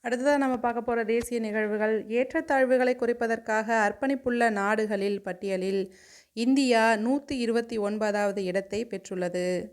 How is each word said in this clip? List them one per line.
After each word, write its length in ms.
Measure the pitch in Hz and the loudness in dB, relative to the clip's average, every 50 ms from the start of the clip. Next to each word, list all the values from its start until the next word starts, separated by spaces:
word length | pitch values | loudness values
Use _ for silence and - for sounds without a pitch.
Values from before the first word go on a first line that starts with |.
| - | -4
அடுத்ததா 340 | 240 233 240 254 285 285 | -4 -4 0 2 2 2
நம்ம 200 | 285 277 262 254 | 4 2 0 0
பார்க்க 240 | 247 254 240 233 240 | 0 -2 -2 -2 -2
போற 220 | 220 247 233 240 226 | -2 -2 -2 -2 0
தேசிய 360 | 208 233 233 233 - 240 233 | 0 0 0 0 -2 -4 -4
நிகழ்வுகள், 640 | 226 214 208 220 214 208 208 208 214 214 220 214 - | -4 -2 -2 -2 -2 -2 0 0 0 0 0 -2 -2
ஏற்றத்தாழ்வுகளை 880 | 208 220 240 262 254 - 320 311 - 294 269 262 247 262 254 254 247 254 | -2 0 -2 -2 0 -2 -4 0 2 2 2 4 4 4 2 4 2 0
குறைப்பதற்காக 840 | 247 247 226 240 240 240 226 226 220 - - 214 220 220 214 233 226 | 0 0 -2 0 -2 0 -2 -2 -2 -2 -2 -2 0 0 2 2 2
அர்ப்பணிப்புள்ள 680 | 208 208 202 - - 269 277 262 - 254 240 240 233 233 | 2 2 0 0 -2 -2 -2 0 -2 -2 0 2 2 2
நாடுகளில் 720 | 214 202 196 202 214 220 214 208 214 202 196 202 202 196 | 2 0 0 0 0 0 0 -2 -2 -2 -2 -2 -2 -4
பட்டியலில் 720 | 190 190 180 185 - 196 190 190 185 190 196 196 190 190 - - - - - - _ _ _ | -6 -8 -10 -6 -4 -4 -2 -2 -2 -2 -2 -2 -2 -4 -8 -20 -20 -20 -20 -20 _ _ _
இந்தியா 600 | 220 233 247 269 277 277 254 240 226 220 226 226 | -2 2 2 4 4 4 4 4 6 6 4 4
நூத்தி 380 | 214 220 233 269 285 277 - | 2 2 0 0 -2 -2 -6
இருபத்தி 460 | 285 254 240 226 226 233 226 233 240 | -4 -2 -2 0 0 0 -2 -2 -4
ஒன்பதாவது 640 | 220 202 202 208 214 214 214 202 208 208 202 196 202 190 | -4 -2 -2 -2 -2 -2 0 0 0 0 0 0 -2 -4
இடத்தை 440 | 185 175 196 190 196 - 190 240 | -2 -2 -2 -2 -2 -6 -6 -6
பெற்றுள்ளது. 840 | - - 190 - - 196 185 180 180 175 180 180 180 180 175 196 214 | -6 -8 -12 -10 -8 -6 -4 -4 -4 -2 -2 -2 -2 -2 -2 -4 -8